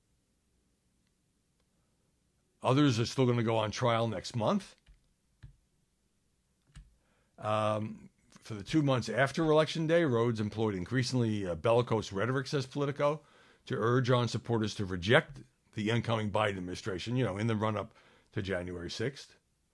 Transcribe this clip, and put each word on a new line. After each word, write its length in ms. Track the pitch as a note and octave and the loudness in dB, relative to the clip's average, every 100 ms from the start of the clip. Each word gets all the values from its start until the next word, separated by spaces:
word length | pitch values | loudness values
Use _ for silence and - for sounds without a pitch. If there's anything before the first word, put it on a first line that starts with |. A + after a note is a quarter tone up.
| _ _ _ _ _ _ _ _ _ _ _ _ _ _ _ _ _ _ _ _ _ _ _ _ _ _ | _ _ _ _ _ _ _ _ _ _ _ _ _ _ _ _ _ _ _ _ _ _ _ _ _ _
Others 380 | G#2+ C3 D3 A2+ | 2 6 6 4
are 60 | A#2+ | 0
still 180 | - B2+ | 2 2
gonna 160 | A#2+ | 2
go 160 | A2+ A2+ | 2 0
on 140 | G#2+ | -2
trial 360 | G2+ B2 A#2 A#2 | -2 0 2 0
next 280 | G2 - B2 | -4 -8 -2
month. 400 | G#2+ G3+ - - _ - _ _ _ _ - - _ _ _ _ _ _ _ _ _ _ _ - - _ _ _ _ - | 0 0 -2 -20 _ -20 _ _ _ _ -20 -20 _ _ _ _ _ _ _ _ _ _ _ -20 -20 _ _ _ _ -10
Um, 720 | G#2+ G#2+ G#2+ G#2+ G#2+ - - _ _ - | -2 0 0 0 -4 -10 -18 _ _ -20
for 100 | - | -14
the 100 | G#2+ | -12
two 200 | G2 D#3 | -2 0
months 260 | C#3 C3 G#2+ | 2 2 0
after 340 | G#2+ C3+ - D#3+ | 0 0 2 2
Election 420 | D3+ D#3 E3 D#3 | 4 4 0 2
Day, 160 | E3+ | 2
Rhodes 360 | E3 A#2 A#2+ A2 | 4 2 2 0
employed 360 | G#2+ G#2 A2 G2 | -2 -2 -2 -2
increasingly, 720 | F2 B2 B2+ B2+ A2+ G#2+ F#2+ | -4 -2 0 0 0 0 -2
uh, 80 | E2 | -2
bellicose 580 | A2+ A#2 B2 A2+ G2 | 2 2 2 -2 -2
rhetoric, 320 | F#2+ A2+ C3+ B2+ | -4 -2 -2 -2
says 220 | D3+ C3 | -4 -4
Politico, 540 | D3 C#3+ C#3 D3 D3+ - - - _ - | -4 -4 0 -2 -2 -8 -20 -20 _ -8
to 100 | B2+ | -2
urge 360 | A2 B2 B2 | 2 4 4
on 160 | B2+ A#2+ | 2 2
supporters 480 | A2+ - A#2 G#2+ - | -2 -2 0 0 -4
to 100 | G2 | -6
reject 540 | F#2 F2 C3 - - - _ _ | -2 6 6 4 -8 -20 _ _
the 160 | - G#2 | -4 0
incoming 400 | A#2 A2 A2+ G#2+ | 0 0 -2 0
Biden 280 | G2+ G#2+ G2 | 0 0 -2
administration, 580 | F2+ F2+ - F2+ A2 B2 | -8 -8 -8 -8 -4 -2
you 100 | A#2+ | -2
know, 120 | F#2+ | -2
in 100 | A2+ | -2
the 80 | A2 | 0
run-up 400 | G#2+ G#2+ G2 - - _ _ | 0 -2 -6 -12 -20 _ _
to 100 | - | -10
January 480 | F#2+ F#2 F2+ F2 E2+ | -4 -4 -6 -8 -10
sixth. 460 | - A2+ C#3 - - _ _ _ | -6 -6 -6 -18 -20 _ _ _